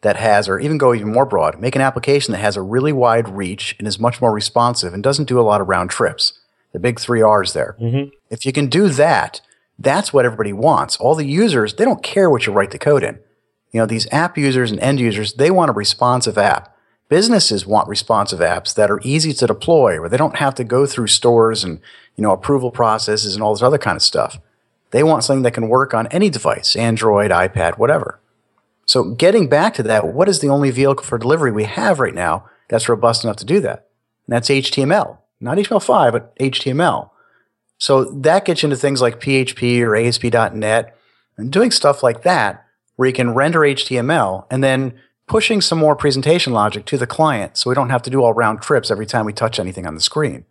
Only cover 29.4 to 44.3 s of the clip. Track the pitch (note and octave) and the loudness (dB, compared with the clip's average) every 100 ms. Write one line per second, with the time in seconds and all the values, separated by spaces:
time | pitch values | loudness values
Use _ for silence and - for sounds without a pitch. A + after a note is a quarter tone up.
29.4 | D3+ C#3+ F#3+ - A2 A2 D#2+ A#2+ F#3+ E3 | 4 4 2 0 0 0 0 0 0 2
30.4 | C#3+ C#3 C#3 B2 C#3 C#3 - A#2 A#2 D#3+ | 2 2 2 2 2 0 -2 -4 0 0
31.4 | C#3+ G#2+ G#2+ - A3 E3 A#2 E2+ F2 D#2+ | 2 -2 -4 -2 0 0 0 -2 -2 -4
32.4 | - _ _ A2+ - A2+ A#2 A#2 A#2 - | -6 _ _ -4 0 2 2 0 -4 -8
33.4 | G2+ F#3 D#3 A2 _ _ _ _ - A#2+ | -2 0 0 -8 _ _ _ _ -4 -4
34.4 | A2+ C#3 C3+ - C3+ G3+ - - _ _ | 0 0 0 -2 0 0 -2 -10 _ _
35.4 | A#2+ E3 G3+ G#3+ - G#3+ C3+ A#2 - _ | -6 -4 0 -2 2 2 4 0 -6 _
36.4 | C3+ B2+ - C3+ E3+ F2+ - _ _ _ | -4 -4 -4 0 0 -2 -8 _ _ _
37.4 | _ _ _ _ - C3+ C3 C#3+ C#3 F3+ | _ _ _ _ 0 2 2 -2 2 2
38.4 | G3 E3+ D3+ C3+ C#3+ C3+ A#2+ A#2 - C3+ | 2 -2 0 0 0 2 0 -2 -2 0
39.4 | B2+ - A#2+ A#2+ A#2+ G#2+ A#2 A#2 A#2+ A2+ | 0 -2 0 2 2 2 0 0 0 2
40.4 | A2+ A2 G#2+ A2+ - _ _ _ _ - | 0 -2 0 0 -2 _ _ _ _ -12
41.4 | A2+ E3 A#3+ - D3 C#3 C3 A#2 F3 F3 | -4 0 2 2 2 2 0 0 0 0
42.4 | G#2 F#2 _ _ _ - B2+ B2+ B2 A#2 | 0 -4 _ _ _ -2 -2 0 0 2
43.4 | C#3+ E3 D3 C3+ - C3 A#2+ D#3+ G#2 | 2 2 2 0 -4 -4 0 0 0